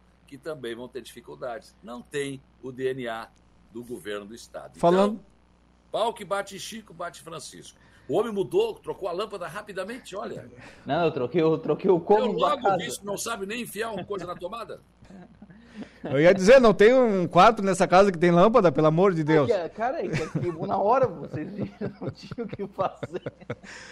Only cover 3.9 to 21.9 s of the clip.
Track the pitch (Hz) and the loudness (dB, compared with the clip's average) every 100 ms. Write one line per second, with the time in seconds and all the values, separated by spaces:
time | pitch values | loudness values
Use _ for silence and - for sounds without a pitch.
3.9 | 117 92 104 101 117 - - - - 170 | -12 -8 -10 -10 -18 -16 -14 -14 -2 2
4.9 | 180 202 220 - _ _ _ _ _ _ | 4 2 -2 -12 _ _ _ _ _ _
5.9 | 160 226 233 185 196 196 190 - 220 214 | -4 -4 -6 -6 -6 -6 -12 -14 -14 -16
6.9 | 165 170 165 165 165 - 87 76 - _ | -14 -14 -14 -16 -16 -16 -18 -20 -20 _
7.9 | _ - 156 233 202 151 175 226 196 147 | _ -4 -2 -2 -4 -2 0 -2 -4 -12
8.9 | 147 185 175 208 196 170 180 214 185 190 | -10 -8 -6 -8 -10 -12 -12 -12 -10 -10
9.9 | 247 - 190 226 - - - - - - | -12 -14 -12 -12 -12 -16 -20 -20 -16 -6
10.9 | 151 165 143 123 - 160 156 156 147 - | -2 -2 -2 -4 0 0 0 -2 -2 2
11.9 | 175 - 208 214 190 196 196 202 190 180 | 2 4 2 2 0 0 0 0 -2 -4
12.9 | - 202 196 - 151 196 233 226 196 226 | -8 -8 -8 -8 -8 -8 -8 -10 -8 -8
13.9 | 202 175 202 175 175 247 233 196 110 _ | -8 -8 -8 -8 -10 -10 -10 -12 -16 _
14.9 | _ - 190 180 - - 196 - - - | _ -20 -20 -20 -20 -20 -20 -20 -18 -18
15.9 | - 160 135 165 190 185 269 233 190 208 | -14 -4 4 4 6 8 8 8 8 8
16.9 | 262 247 196 170 170 202 220 196 185 185 | 8 4 2 2 6 6 6 0 0 4
17.9 | 180 202 170 175 170 202 233 180 151 156 | 6 6 4 4 6 6 6 4 4 2
18.9 | 160 196 165 151 156 127 185 160 - 233 | 4 2 2 2 4 4 0 -4 -6 -4
19.9 | 320 208 160 160 156 175 160 - 196 196 | -4 -4 -4 -4 -6 -6 -6 -4 0 2
20.9 | 262 254 160 139 - 151 202 202 - 202 | 2 2 -2 -10 -10 -10 -8 -10 -8 -12